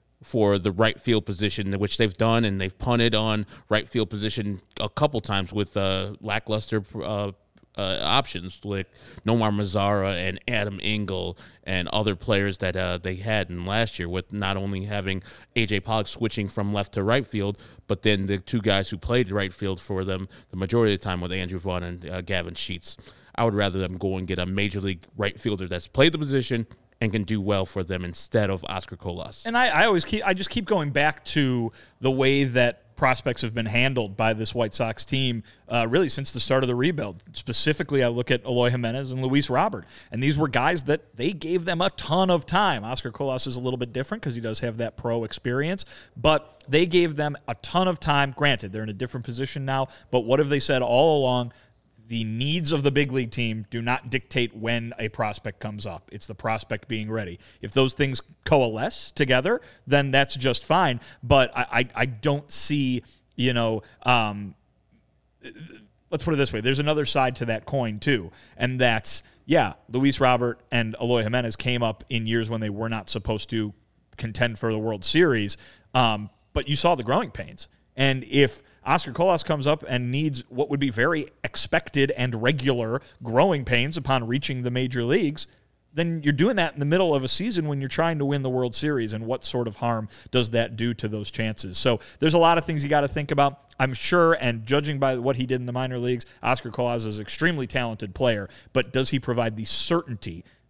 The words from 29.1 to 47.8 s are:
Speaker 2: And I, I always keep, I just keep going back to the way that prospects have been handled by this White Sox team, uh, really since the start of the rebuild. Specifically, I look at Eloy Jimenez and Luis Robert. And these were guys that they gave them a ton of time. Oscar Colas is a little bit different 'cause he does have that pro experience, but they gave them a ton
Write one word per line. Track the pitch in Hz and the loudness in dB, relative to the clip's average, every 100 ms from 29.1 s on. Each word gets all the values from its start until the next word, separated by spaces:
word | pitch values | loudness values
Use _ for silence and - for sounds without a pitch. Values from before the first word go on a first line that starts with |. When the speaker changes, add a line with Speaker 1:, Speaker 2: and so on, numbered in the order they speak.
| 87 - - 226 | -8 -10 -10 -4
Speaker 2:
And | 233 | 0
I, | 247 | 2
I | 156 220 | 4 4
always | 185 | 4
keep, | - 214 196 | 0 -2 0
I | |
just | 185 196 | -2 -2
keep | 233 | -4
going | 190 202 147 | 0 0 2
back | 143 151 - - | 2 2 0 -2
to | 156 135 123 113 - - _ | 0 2 2 -2 -6 -20 _
the | 131 | 0
way | 131 135 139 | 4 4 4
that | 139 123 120 - _ - | 4 4 2 2 _ 0
prospects | 135 127 - 120 | 2 2 0 -4
have | 117 | -4
been | 113 | -2
handled | 113 113 131 127 104 101 | 0 2 2 2 -2 0
by | 113 | 0
this | 110 110 | 2 -2
White | 120 113 | -2 -2
Sox | - 117 110 - | 0 -4 -4 -4
team, | 135 131 117 - _ - | 0 0 -2 -8 _ -4
uh, | 120 113 | 0 2
really | 139 190 | 2 2
since | - 135 | 0 -4
the | 123 | -4
start | - 131 | 2 2
of | 131 | 2
the | |
rebuild. | 123 143 156 101 85 - | 2 2 0 -6 -10 -14
Specifically, | - - - - 151 160 139 | -12 -4 0 2 0 0 2
I | 123 | 2
look | 120 120 | 0 0
at | 123 | -2
Eloy | 131 123 123 | 0 2 2
Jimenez | 123 117 123 135 | 2 -2 -4 -6
and | 131 | -4
Luis | 131 139 143 | 0 2 2
Robert. | 127 202 127 - - - | 2 0 -2 -12 -20 -10
And | 113 | -2
these | 135 135 | 0 2
were | 151 | 2
guys | 123 139 175 | 2 2 0
that | 131 151 - - | 0 -2 -2 -6
they | 135 | -4
gave | 190 156 180 | -4 -2 -2
them | 170 170 | -2 0
a | 185 | -2
ton | - - 165 190 | -2 -2 2 4
of | 175 | 2
time. | - 180 202 127 | 2 2 2 0
Oscar | 107 127 127 | -4 -6 -8
Colas | - 139 127 135 | -4 -4 -2 -2
is | 123 | -2
a | |
little | 127 123 | -4 -2
bit | 120 | -4
different | 120 135 214 | -4 -4 -4
'cause | 151 | -4
he | 120 | -4
does | 113 110 | -4 -4
have | 120 113 | -4 -4
that | 113 - | -6 -4
pro | 120 117 | -2 -2
experience, | 113 - - 123 151 196 - - - | -2 -6 -2 -2 -2 -4 -6 -12 -20
but | - 120 151 - - - | 0 2 4 0 -14 0
they | 143 | 2
gave | 180 175 170 147 | 4 4 2 0
them | 151 147 - | -4 -4 -8
a | |
ton | 117 - 175 | -8 -2 2